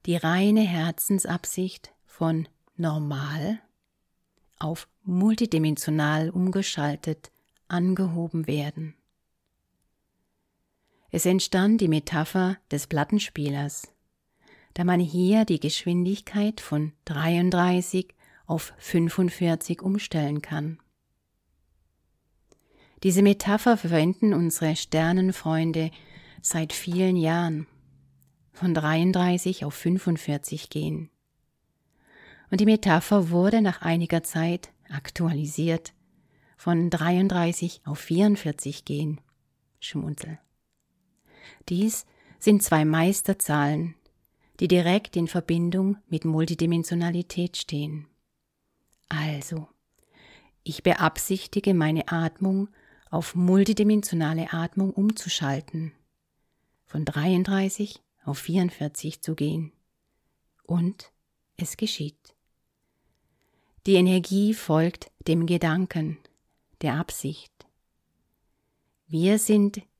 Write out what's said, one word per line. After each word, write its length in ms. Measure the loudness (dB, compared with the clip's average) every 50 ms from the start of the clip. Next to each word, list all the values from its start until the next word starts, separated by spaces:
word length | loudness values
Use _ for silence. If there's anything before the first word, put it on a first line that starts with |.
| -4
die 100 | -2 -2
reine 460 | 0 0 0 2 2 4 4 4 4
Herzensabsicht 1300 | 4 2 0 0 -2 -2 -4 -4 -2 -2 -2 -2 -2 -2 -6 -6 -6 -8 -6 -4 -4 -6 -6 -10 -20 -20 _ _ _
von 420 | _ -8 -4 -2 0 0 -2 -4 -6 _ _ _ _ _ -4
normal 800 | -4 -2 -2 -2 -4 -4 -4 -6 -6 -6 -6 -6 -4 -4 -6 -6 _ _ _ _ _ _ _ _ _ _ _ _ _ _ _ _ _ _ _ -10
auf 280 | -8 -8 -8 -8 -10 -16 _ _
multidimensional 1300 | -6 -2 0 2 2 2 2 2 0 0 0 2 2 2 0 -2 -2 -2 0 0 0 0 0 0 -2 -2
umgeschaltet, 1000 | -2 0 0 0 0 -2 -2 -4 -4 -4 -4 -4 -4 -4 -6 -6 -8 -8 -10 -20 _ _ _ _ _ _ _ -6
angehoben 760 | -4 0 0 0 0 0 0 -2 -2 -4 -4 -4 -4 -4 -4
werden. 480 | -2 -2 -4 -4 -4 -6 -8 -10 -12 -12 _ _ _ _ _ _ _ _ _ _ _ _ _ _ _ _ _ _ _ _ _ _ _ _ _ _ _ _ _ _ _ _ _ _ _ _ _ _ _ _ _ _ _
Es 160 | -4 -2 0
entstand 560 | 2 2 2 0 0 0 2 4 4 4 4
die 60 | 4 2
Metapher 680 | 2 0 -2 -2 -4 -4 -2 -2 0 0 0 0 -2 -4 _ -8
des 160 | -6 -6 -6
Plattenspielers, 1040 | -4 -2 -2 0 0 0 -2 -2 -2 -6 -6 -4 -4 -4 -4 -4 -6 -8 -10 -14 -18 _ _ _ _ _ _ _ _ _ _ _ _ -20 _ _ _ -6
da 80 | -2 0
man 160 | 2 2 2
hier 460 | 2 2 0 2 4 4 6 4 4
die 140 | 4 2 0
Geschwindigkeit 1000 | 0 -2 -4 -4 -2 0 0 0 0 0 -2 -4 -6 -6 -4 -2 -2 -2 -2 -6
von 320 | -8 -4 -2 -2 -2 -4 -6 _ -12
dreiunddreißig 1120 | -8 -6 -2 0 0 2 2 2 2 2 4 4 4 2 2 0 -2 -2 -4 -4 -6 _ _ _ _ _ _ _
auf 260 | -6 -4 -4 -6 -8 -16 -16
fünfundvierzig 1040 | -8 -2 0 2 2 2 2 2 0 0 0 0 0 0 0 0 -2 -6 -6 -4
umstellen 640 | -4 -2 -2 -2 -4 -4 -4 -2 -2 -2 -2 -4 -6
kann. 360 | -6 -6 -6 -6 -6 -8 -12 _ _ _ _ _ _ _ _ _ _ _ _ _ _ _ _ _ _ _ _ _ _ _ _ _ _ _ _ _ _ _ _ _ _ _ _ _ _ _ _ _ _ _ _ 0
Diese 200 | 2 4 6 6
Metapher 540 | 6 6 4 2 0 0 2 4 4 2 2
verwenden 540 | 2 0 2 2 4 2 2 2 2 2 4
unsere 420 | 4 2 0 0 0 -2 -2 -2
Sternenfreunde 1120 | -2 -4 -2 0 0 2 2 2 2 2 2 0 -2 -2 -2 0 0 0 0 0 -2 -2 -4 -4 -10 -20 -20 -20 -20 -20 -20 -14 -8
seit 300 | -6 -4 -2 -2 -4 -4
vielen 460 | -6 -8 -6 -4 0 2 2 2 2 2
Jahren, 500 | 2 2 2 2 0 0 -2 -4 -6 -10 _ _ _ _ _ _ _ _ _ _ _ _ _ _ _ _ _
von 200 | -4 -2 0 0
dreiunddreißig 920 | 2 2 2 2 2 4 4 4 4 2 2 2 0 0 -2 -4 -4 -6
auf 80 | -8 -8
fünfundvierzig 960 | -4 -2 0 0 0 0 0 -2 -2 -2 -4 -4 -4 -6 -8 -12 -12 -12 -10
gehen. 400 | -8 -6 -6 -4 -6 -6 -8 -12 _ _ _ _ _ _ _ _ _ _ _ _ _ _ _ _ _ _ _ _ _ -20 -20 -20 -20 -20 _ -2
Und 100 | 0 4
die 40 | 6
Metapher 680 | 6 6 6 6 4 4 4 4 4 2 2 4 4
wurde 300 | 2 2 4 4 4 4
nach 200 | 4 2 0 0
einiger 420 | -2 0 0 0 0 0 0 0 0
Zeit 480 | -2 -2 -2 0 0 0 -2 -6 -10 _ _ _ -12
aktualisiert, 1040 | -10 -10 -10 -8 -6 -2 -2 0 0 -2 -4 -4 -4 -2 0 0 0 -2 -4 -8 -20 _ _ _ _ _ _ _ _ _ _ _ _ -8
von 320 | -2 0 2 2 2 2
dreiunddreißig 920 | 0 0 0 2 2 4 2 2 2 2 0 0 0 -2 -4 -6 -6 -8 -10
auf 140 | -10 -10 -8
vierundvierzig 840 | -6 -2 0 4 4 4 4 2 0 -4 -6 -6 -8 -10 -10 -10 -8
gehen. 340 | -8 -6 -4 -4 -4 -6 -8 -12 _ _ _ _ _ _ _ _ _ _ _
Schmunzel. 600 | -14 -10 -8 -6 -6 -6 -8 -10 -10 -14 -14 -14 _ _ _ _ _ _ _ _ _ _ _ _ _ _ _ _ _ _ _ -20 -20 -20 -20 -18 _ -6
Dies 380 | -2 0 0 0 -2 -4 -10 _ _ _ _ _ -16 0
sind 240 | 4 6 6 6 6
zwei 220 | 4 2 4 4
Meisterzahlen, 1120 | 4 4 4 2 2 2 0 0 -2 -2 -2 -2 0 0 0 2 0 0 -2 -4 -6 -8 _ _ _ _ _ _ _ _ _ _ _ _ -2
die 80 | 0 4
direkt 480 | 4 4 4 4 2 2 0 -2 -2
in 120 | -2 -2 0
Verbindung 680 | -2 -2 -2 0 0 0 0 0 0 0 0 0 0 -2 _ -6
mit 180 | -4 -2 -2
Multidimensionalität 1300 | 0 0 0 0 0 -2 0 0 0 2 0 0 -2 -2 -2 0 0 -2 -2 -4 -6 -4 -4 -4 -4 -4
stehen. 520 | -8 -10 -6 -6 -6 -6 -6 -8 -10 -12 -16 _ _ _ _ _ _ _ _ _ _ _ _ _ _ _ _ _ _ _ -8
Also, 640 | -6 -4 -4 -4 -6 -8 -8 -8 -10 -10 -10 -12 _ _ _ _ _ _ _ _ _ _ -20 -20 -20 -20 _ _ _ _ -12
ich 200 | -12 -8 -2 0
beabsichtige, 920 | 0 2 2 2 0 0 -2 -4 -4 -4 -4 -6 -6 -6 -2 0 2 2
meine 380 | 2 2 2 0 0 -2 -2
Atmung 560 | -2 -2 -2 -2 -4 -2 -2 0 0 0 -2 -4 _ _ _ _ _ _ _ _
auf 260 | -4 -4 -4 -4 -2
multidimensionale 1160 | 0 4 4 6 6 6 4 4 2 4 4 4 2 2 0 -2 -2 0 0 0 -2 -4 -4
Atmung 400 | -4 -4 -4 -4 -2 -2 -2 -2
umzuschalten, 1000 | 0 0 2 0 0 -2 -4 -6 -6 -4 -2 -2 -4 -4 -6 -8 -8 -8 -8 -8 -10 _ _ _ _ _ _ _ _ _ _ _ _ _ _ _ _ _ _
von 200 | _ -6 -6 -4
dreiunddreißig 960 | -4 -2 0 2 2 2 2 2 2 0 0 0 0 -2 -4 -6 -8 -8 -12 _ _ _ _ -8
auf 140 | -8 -8 -6
vierundvierzig 840 | -4 -2 0 2 0 0 -2 -4 -6 -8 -6 -8 -10 -10 -10 -10
zu 120 | -8 -8 -6
gehen. 380 | -4 -2 -2 -2 -4 -6 -8 -10 _ _ _ _ _ _ _ _ _ _ _ _ _ _ _ _ _ _
Und 500 | -4 -2 0 0 -2 -4 -6 -12 -20 _ _ _ _ _ _ _ _ _
es 220 | -10 -10 -10 -8 -6
geschieht. 580 | -6 -6 -4 -6 -8 -10 -10 _ _ _ _ _ _ _ _ _ _ _ _ _ _ _ _ _ _ _ _ _ _ _ _ _ _ _ _ _ _ _ _ _ 0
Die 100 | 4 6
Energie 580 | 6 6 6 4 2 2 0 0 2 2 2 0
folgt 560 | -2 0 0 2 2 2 2 -2 -6 -12 -20 _ -8 -2
dem 200 | 0 0 0 2
Gedanken, 720 | 0 0 0 0 0 0 0 -2 -2 -2 -4 -4 -4 -6 -10 _ _ _ _ _ _ _ _ _ _ _ -6
der 140 | -4 -4 -2
Absicht. 580 | -2 -4 -6 -8 -10 -8 -8 -10 -10 -14 -20 _ _ -20 _ _ _ _ _ _ _ _ _ _ _ _ _ _ _ _ _ _ _ _ _ _ _ _ _ _ _ _ -6
Wir 320 | -2 2 4 4 4 4
sind 420 | 4 4 4 4 4 2 0 -4 -12 _ _ _